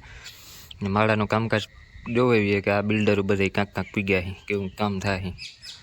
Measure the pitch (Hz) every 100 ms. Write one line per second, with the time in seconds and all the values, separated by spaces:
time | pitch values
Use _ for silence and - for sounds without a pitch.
0 | - - - - - - - - 101 101
1 | 110 107 104 110 113 110 - - - -
2 | - 120 123 113 101 101 98 101 101 107
3 | 104 104 95 101 98 - 101 - 92 -
4 | 98 95 90 95 - 101 95 - 107 98
5 | 101 95 92 87 - - - -